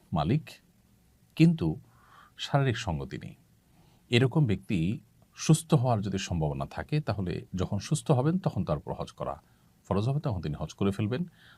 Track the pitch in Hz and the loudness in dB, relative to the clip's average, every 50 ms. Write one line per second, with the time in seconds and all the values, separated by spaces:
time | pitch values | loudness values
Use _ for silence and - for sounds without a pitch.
0 | _ - - 78 73 87 135 160 - - - - _ _ _ _ _ _ _ _ | _ -4 -2 0 2 2 0 0 -2 -6 -20 -20 _ _ _ _ _ _ _ _
1 | _ _ _ _ _ _ - - 160 175 165 - 90 78 80 - - _ _ - | _ _ _ _ _ _ 4 6 6 6 6 4 0 -2 -2 -4 -10 _ _ -20
2 | - - - - - - _ - - - - 139 135 131 110 - - 90 78 69 | -20 -20 -20 -20 -20 -20 _ -14 -6 0 0 2 2 2 0 -2 -2 -4 -4 -4
3 | 67 65 67 57 - 57 - _ _ _ _ _ _ _ _ _ _ _ _ _ | -6 -8 -10 -12 -12 -14 -18 _ _ _ _ _ _ _ _ _ _ _ _ _
4 | _ - 123 120 135 120 - 160 147 110 95 92 - - 110 85 80 95 117 - | _ 2 4 4 4 4 4 2 4 4 2 0 0 -2 0 0 2 0 -2 -4
5 | - _ _ _ _ _ _ - - - 156 - - - 165 123 123 127 120 101 | -10 _ _ _ _ _ _ -8 4 4 4 4 4 2 2 2 4 2 2 2
6 | 98 98 95 92 - - 92 80 78 73 69 67 69 - - 82 - - 151 151 | 0 -2 -2 -2 -2 -2 -2 0 0 0 -2 -4 -6 -6 -8 -10 -6 -2 -4 -2
7 | 151 - 95 101 92 87 82 82 - - - 90 90 - 107 101 - - 156 - | -2 -2 -4 -2 -2 -4 -4 -6 -8 -8 -4 -4 -2 -2 -2 -6 -2 -2 -4 -2
8 | - - 139 123 131 160 175 185 - - - 104 82 - 76 71 - - - - | 2 2 2 2 2 2 0 0 -2 -2 -2 -2 -2 -2 -2 -4 -4 -8 -8 -8
9 | 69 - - - 65 64 71 - _ _ _ _ _ _ _ _ _ - 90 101 | -8 -12 -10 -8 -8 -8 -8 -10 _ _ _ _ _ _ _ _ _ -2 0 0
10 | 110 131 135 151 - 139 101 85 80 78 71 - 78 - - - 98 98 98 - | 0 0 -2 -2 -2 -4 -4 -4 -4 -6 -6 -6 -8 -10 -6 -2 -2 -2 0 0
11 | 110 104 123 156 180 - _ - - - - | -2 -2 -2 -4 -6 -8 _ -20 -20 -20 -20